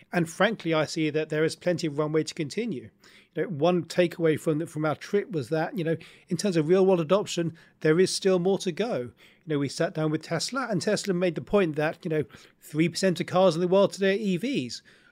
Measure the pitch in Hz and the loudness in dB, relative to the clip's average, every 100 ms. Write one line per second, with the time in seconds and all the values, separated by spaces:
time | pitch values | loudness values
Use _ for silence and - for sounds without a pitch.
0 | _ 180 165 - 202 190 165 160 143 165 | _ -4 -2 0 0 0 0 0 0 -2
1 | 156 151 160 151 160 160 175 165 165 143 | -2 -2 -2 0 0 0 -2 0 -2 -2
2 | 151 156 147 - 147 - 233 127 110 - | 0 0 0 -4 -6 -4 -6 -6 -10 -20
3 | - - _ - 240 143 165 180 165 - | -20 -20 _ -6 -6 0 2 2 0 0
4 | 175 - 165 147 170 151 165 156 156 139 | 0 2 0 2 0 -2 -4 -2 -2 -2
5 | - 202 202 165 117 160 165 220 160 165 | -2 -2 -2 -6 -2 -2 -2 -2 -2 -4
6 | - - - 180 208 165 151 190 190 180 | -6 -20 -8 -4 0 0 4 4 6 4
7 | 151 196 - - 170 165 - _ 156 160 | 2 0 0 -4 -4 -6 -16 _ 2 4
8 | 185 - 190 185 180 190 190 151 233 160 | 2 2 2 2 2 0 -2 -4 -2 -4
9 | 123 - - _ - 147 139 - 160 - | -6 -12 -20 _ -4 -2 -2 -2 -2 0
10 | 156 156 - 165 - 262 240 185 - 202 | -2 -2 -4 -4 -4 -4 -2 -2 0 -2
11 | - 175 180 160 - 208 175 151 151 - | 0 0 0 -2 0 2 2 0 -2 -4
12 | 170 156 135 - - _ - 151 170 - | -2 -2 -2 -10 -20 _ -4 0 0 2
13 | 190 165 - 175 190 156 180 190 196 185 | 0 0 0 4 4 4 2 4 4 2
14 | 196 202 208 175 240 233 123 - - _ | 0 0 0 -2 -2 -4 -4 -10 -16 _
15 | _ | _